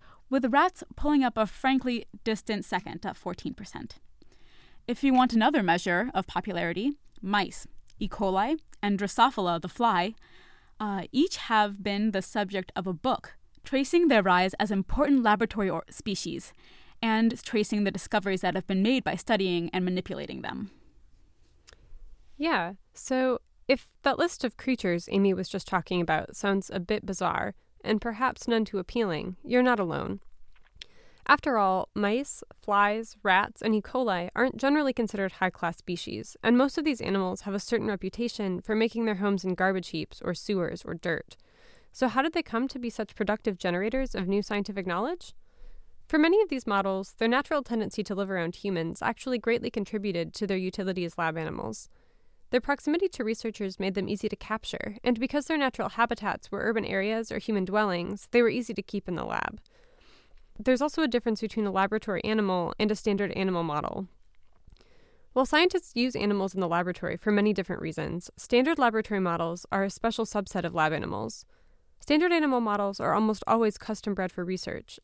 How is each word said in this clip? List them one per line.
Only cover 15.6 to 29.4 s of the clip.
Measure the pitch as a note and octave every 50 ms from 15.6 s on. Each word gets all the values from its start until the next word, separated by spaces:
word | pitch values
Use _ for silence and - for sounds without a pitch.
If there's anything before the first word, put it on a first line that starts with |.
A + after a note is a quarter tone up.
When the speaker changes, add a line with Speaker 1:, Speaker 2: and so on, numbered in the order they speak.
| G3 F#3
Speaker 1:
or | - E3 - -
species | - - - G#3 F#3+ - - F3 C#3 - - - - _ - - - - - - - -
and | A3+ A3+ A3 A3 A3+ A3+ B3 - -
tracing | - - G#3 G#3 - G#3+ G#3 G#3
the | G3
discoveries | G3 F#3 - - - G#3 F#3+ G3 F#3+ F3
that | - F3+ E3+
have | F#3+ -
been | - F#3+ F#3
made | G3 A3+ C4+ B3+ -
by | - -
studying | F3 - - A3+ G3+ G3 F#3 F3 E3+ E3+ -
and | - F#3 F3+
manipulating | F3+ F3+ F3+ - - - C#3+ C#3+ - C3+ B2+
them. | - - - - - F#3+ - - - - _ - - - - - - _ _ _ _ _ _ _ _ - - - - - - - - - - - - - -
Speaker 2:
Yeah, | - D4 E4 D4+ F#3+ E3+ F3 G3 - _ _
so | _ - - - C4 B3+ C4 C4 B3 - - _ _ _ - -
if | C4+ - - - _ _
that | - C#4 - -
list | E4+ F4 - -
of | - A3 -
creatures | - - C4 B3+ - - F3+ E3+ E3+ - -
Amy | - G3 G3 G3
was | F#3 F#3 F3+ -
just | - F#3+ - -
talking | G3 F3 - - F3+ F3
about | E3+ E3+ D#3 D#3 - - -
sounds | - - G3+ G3 G3 F#3+ -
a | - F3+
bit | F3 - G#3+ - -
bizarre, | F#3+ F#3+ - F#3 E3+ - - - G3+ - - _ _ _ - -
and | - A3 G#3
perhaps | - A#3 G#3+ G#3+ C4 B3+ - - - A#3+
none | A#3 A3 G#3+
too | - - F#3+
appealing, | F3+ - - A#3+ A3 F#3+ D#3+ D3+ - - F#3 -